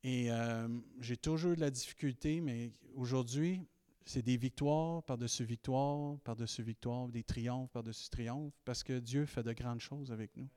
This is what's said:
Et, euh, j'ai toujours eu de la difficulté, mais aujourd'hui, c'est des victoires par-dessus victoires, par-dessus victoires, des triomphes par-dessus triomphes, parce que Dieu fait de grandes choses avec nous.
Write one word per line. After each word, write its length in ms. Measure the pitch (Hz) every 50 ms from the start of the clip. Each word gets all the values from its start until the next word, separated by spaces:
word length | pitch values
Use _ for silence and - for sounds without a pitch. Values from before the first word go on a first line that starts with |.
| -
Et, 280 | 131 127 123 123 117
euh, 360 | 117 113 117 117 117 113 113 117 117 120 117 - - 127
j'ai 200 | 123 117 123 117
toujours 340 | - 156 160 160 165 180 175
eu 40 |
de 40 | 165
la 100 | 156 143
difficulté, 680 | 135 123 - - - - - 143 127 - - 151 156 165
mais 320 | 170 147 120 117 120 120 110 - - - -
aujourd'hui, 720 | 135 127 120 127 131 123 117 120 143 156 175 185 185 175 - _ _ _ _ _ _ _
c'est 180 | - - 131 117
des 140 | 113 127
victoires 640 | 120 117 131 - - 143 143 147 156 160 165 165 170 156
par-dessus 420 | - 135 117 120 117 - - 123
victoires, 720 | 110 120 113 _ - 131 131 139 143 143 147 147 147 147 143 -
par-dessus 400 | 117 113 113 120 117 - - 113
victoires, 460 | 113 113 - - 123 120 123 127 123
des 160 | 117 117 110
triomphes 460 | - - 123 117 120 123 127 131 123
par-dessus 380 | _ 120 113 113 113 - - -
triomphes, 460 | - - 117 113 120 143 151 147 139 _ _
parce 200 | - 123 - -
que 160 | - 131 127
Dieu 260 | 120 117 123 143 147
fait 160 | 143 - - 117
de 100 | 117 117
grandes 280 | 113 - 123 120 117
choses 320 | - - 139 147 143 131 120
avec 240 | 110 110 101 _
nous. 120 | 117 127 135 _